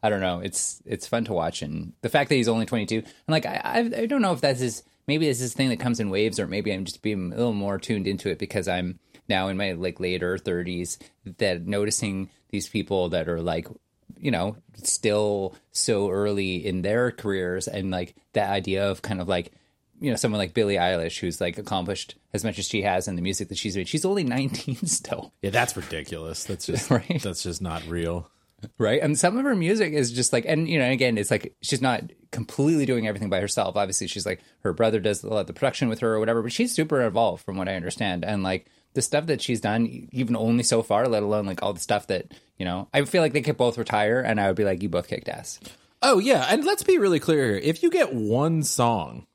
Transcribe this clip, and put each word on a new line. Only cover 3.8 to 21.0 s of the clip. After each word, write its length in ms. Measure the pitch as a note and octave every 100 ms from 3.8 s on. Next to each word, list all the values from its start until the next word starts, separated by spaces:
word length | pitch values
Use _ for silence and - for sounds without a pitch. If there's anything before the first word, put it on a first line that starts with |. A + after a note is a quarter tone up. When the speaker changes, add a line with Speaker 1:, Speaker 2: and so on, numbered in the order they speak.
| A#3 A#3+ A3+
Speaker 1:
don't 160 | C#4
know 100 | G3+
if 80 | D#3+
that's 180 | C#3+ B2+
his, 240 | B2+ A2 - _ -
maybe 200 | D3 D#3
it's 120 | C3+
his 140 | B2
thing 160 | - C3+
that 100 | A#2
comes 200 | B2+ A#2
in 100 | G#2
waves, 280 | F#2+ A2 G#2+
or 60 | G2+
maybe 240 | F#2+ G#2
I'm 140 | F#2+ F#2
just 160 | -
being 300 | G#2+ G2+ F2+
a 20 | -
little 160 | A#2+
more 260 | G#2+ G2+ G2
tuned 260 | - A2 F#2+
into 220 | G2 G2+
it 80 | F2
because 300 | G2 G#2 F2+
I'm 320 | F2+ F2+ F2+ _ - _
now 180 | G2 F#2+
in 80 | F#2+
my, 140 | G2
like, 280 | F2 F#2 E2
later 360 | F#2 F2+ F2 F#2
thirties, 600 | - F2 F2 F2+ F2 - - _ G#2+ F2
that 280 | G#2 F2 F2
noticing 640 | G2+ G#2 - A2 F#2+ F#2+ _ _
these 180 | G2+ -
people 420 | A2 - G2 F2
that 180 | E2+ D#2+
are, 120 | E2+
like, 260 | E2+ E2 E2+ - _ _ _ -
you 100 | D3+
know, 260 | G2+ F#2+ A2 _ -
still 720 | - - A2 G#2 G#2+ G2+ F#2+ - _
so 380 | - - G#2+ G2+
early 540 | F#2+ G#2 G2+ F#2+ F#2 G2
in 160 | F#2
their 300 | F2+ A2+ B2
careers, 560 | - G#2+ G2 F2+ F#2 -
and, 200 | G#2 F#2+
like, 240 | F#2 F2+ - _
that 160 | - G2
idea 400 | G2+ F#2+ F#2+ G2
of 100 | F#2+
kind 200 | - G2
of, 60 | F2
like, 220 | F2+ F2 _ _ _ _ _
you 120 | C#3+
know, 40 | A2+
someone 220 | B2 G#2+
like 160 | F#2+
Billie 220 | - G#2 G2
Eilish, 420 | F2 F2+